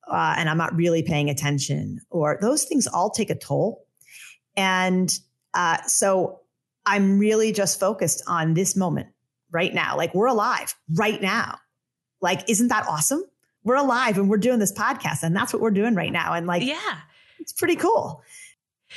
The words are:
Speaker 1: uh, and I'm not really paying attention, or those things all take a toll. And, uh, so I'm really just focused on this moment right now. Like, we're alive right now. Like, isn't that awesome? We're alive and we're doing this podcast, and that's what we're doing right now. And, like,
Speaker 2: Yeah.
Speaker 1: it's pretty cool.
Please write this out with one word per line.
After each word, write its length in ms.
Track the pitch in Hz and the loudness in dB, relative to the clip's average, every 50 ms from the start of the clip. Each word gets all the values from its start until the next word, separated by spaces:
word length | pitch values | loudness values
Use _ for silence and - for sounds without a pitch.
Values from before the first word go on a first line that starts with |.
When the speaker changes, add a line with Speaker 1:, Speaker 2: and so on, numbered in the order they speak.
| - - | -10 -4
Speaker 1:
uh, 260 | - 170 160 156 - | -2 0 0 0 0
and 120 | 170 165 156 | 0 0 0
I'm 80 | 160 | 0
not 160 | 165 165 - 170 | 0 0 0 0
really 300 | 165 170 175 165 165 - | 0 2 2 2 0 0
paying 260 | 180 160 147 147 143 | 0 0 0 0 0
attention, 680 | 139 131 - 143 147 139 139 - 143 147 - - - - - - | -2 -2 -2 -2 -2 -2 -2 -2 -4 -4 -4 -6 -8 -10 -10 -6
or 280 | - 170 147 151 151 - | -4 -2 0 0 0 0
those 240 | 202 233 285 311 - | 0 0 0 0 -2
things 240 | - 330 269 - | 0 0 0 0
all 220 | - - 175 185 214 | 0 0 0 0 0
take 200 | - - - - | 0 -2 -2 -2
a 60 | 160 | -4
toll. 500 | - - - 143 143 170 220 - - - _ _ _ _ _ - - - - - _ _ _ - | -6 -4 -4 -2 0 0 0 -2 -6 -16 _ _ _ _ _ -20 -20 -20 -20 -20 _ _ _ -4
And, 580 | 196 190 190 185 185 185 185 185 185 185 180 - - _ _ _ _ _ _ - | 0 0 2 2 2 2 2 2 2 2 0 -2 -4 _ _ _ _ _ _ -2
uh, 280 | 175 175 165 165 - - | 0 0 2 0 0 0
so 560 | - - - 196 196 190 185 170 - - - _ _ _ _ _ _ _ _ - | -2 0 2 2 2 2 2 0 -2 -6 -12 _ _ _ _ _ _ _ _ -2
I'm 340 | 202 202 202 196 196 196 202 | 0 2 4 4 4 4 4
really 320 | 208 214 214 220 220 220 | 4 4 4 2 2 2
just 260 | 190 202 196 - - | 0 0 0 0 0
focused 460 | - 196 196 220 - 170 156 - - - | 0 0 0 0 0 -2 -2 -2 -4 -4
on 280 | - 175 165 160 160 160 | -4 -2 0 2 2 2
this 240 | 175 196 190 - | 2 2 0 0
moment 320 | 190 185 170 147 139 - - _ _ _ _ _ _ _ - | 0 0 0 -2 -4 -6 -10 _ _ _ _ _ _ _ -6
right 220 | 170 165 185 - - | -4 -2 -2 -2 -2
now. 240 | 170 151 156 - | -2 -2 -2 -2
Like, 180 | 143 170 165 - | -2 -2 -2 0
we're 120 | 185 226 | 0 2
alive 460 | 269 247 214 208 247 226 - - - - _ _ - 160 | 2 2 2 0 0 -2 -2 -4 -8 -12 _ _ -4 -2
right 280 | 170 208 214 214 - | 0 0 0 0 -2
now. 380 | 190 185 208 233 - - - - _ _ _ _ _ _ _ _ _ _ _ - | -2 -2 -2 -2 -2 -6 -8 -12 _ _ _ _ _ _ _ _ _ _ _ -4
Like, 280 | 190 175 190 185 - - | -2 -2 -2 -2 0 0
isn't 200 | 226 - 247 240 | 2 2 2 2
that 180 | 226 214 - | 2 0 -2
awesome? 380 | - 160 156 156 - 269 330 392 - _ _ _ _ _ _ - | -2 -2 -2 0 0 -2 -2 -4 -8 _ _ _ _ _ _ -2
We're 120 | 208 254 | 0 2
alive 420 | 277 285 262 233 247 254 233 190 | 2 2 2 2 2 2 2 2
and 120 | 190 202 196 | 2 2 2
we're 80 | 220 | 2
doing 220 | 202 196 247 247 226 | 2 2 2 2 2
this 120 | 202 185 | 2 0
podcast, 520 | - - 208 247 277 - - - - - - | 0 -2 -2 -2 -2 -2 -4 -6 -4 -2 -2
and 120 | 165 175 | 0 0
that's 160 | 196 247 - | 0 0 -2
what 100 | - - | -2 0
we're 100 | - 226 | 0 2
doing 220 | 196 196 214 240 220 | 2 2 2 2 0
right 200 | 175 165 - - | 0 -2 -2 -2
now. 180 | 170 - 165 165 | -2 -2 -2 -2
And, 140 | 170 170 | -2 -2
like, 160 | 180 175 - 247 | 0 -2 0 0
Speaker 2:
Yeah. 360 | 262 302 370 427 392 202 151 - _ _ _ _ _ _ - | -2 -4 -6 -6 -8 -8 -8 -12 _ _ _ _ _ _ -18
Speaker 1:
it's 120 | 311 - | -16 -12
pretty 240 | - - 370 339 339 | -6 -2 0 0 0
cool. 480 | 339 - 381 453 - - - 156 - - - - - - - _ _ _ _ _ _ _ - - | 2 2 2 2 2 0 -2 -8 -12 -16 -20 -20 -20 -20 -20 _ _ _ _ _ _ _ -20 -16